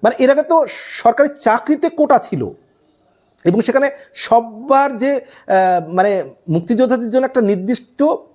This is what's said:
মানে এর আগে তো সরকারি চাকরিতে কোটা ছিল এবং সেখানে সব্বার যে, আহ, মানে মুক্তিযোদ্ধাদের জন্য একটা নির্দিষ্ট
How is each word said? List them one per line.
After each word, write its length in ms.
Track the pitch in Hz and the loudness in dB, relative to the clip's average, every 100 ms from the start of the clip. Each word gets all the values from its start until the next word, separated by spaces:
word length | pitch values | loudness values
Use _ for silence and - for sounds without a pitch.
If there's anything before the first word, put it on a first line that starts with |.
মানে 140 | 208 247 | 0 2
এর 120 | 254 | 2
আগে 120 | 277 | 2
তো 240 | 302 330 277 | 2 2 2
সরকারি 600 | - - - 233 233 294 285 | -4 -12 -2 0 2 0 0
চাকরিতে 480 | - 220 - 294 330 | 0 0 0 -2 -2
কোটা 300 | 330 302 269 | 0 2 2
ছিল 300 | - 160 107 - _ _ _ _ _ _ _ - | 2 -6 -6 -10 _ _ _ _ _ _ _ -4
এবং 160 | 170 190 | 0 0
সেখানে 300 | 233 254 277 277 - | 0 0 0 -4 -18
সব্বার 800 | - - 226 226 214 262 269 277 240 | -10 2 2 0 -14 0 2 2 -2
যে, 180 | 262 | -2
আহ, 720 | 277 - - - 190 190 180 156 | -2 -6 -20 -2 2 2 0 -2
মানে 420 | 175 196 196 147 - - | 0 0 0 -6 -12 -4
মুক্তিযোদ্ধাদের 640 | 160 170 233 254 247 233 | -4 -2 0 0 0 0
জন্য 160 | 240 262 | -2 0
একটা 140 | 262 | 0
নির্দিষ্ট 640 | 214 202 190 240 - _ 294 - - | 0 -2 -2 -6 -6 _ -2 -2 -8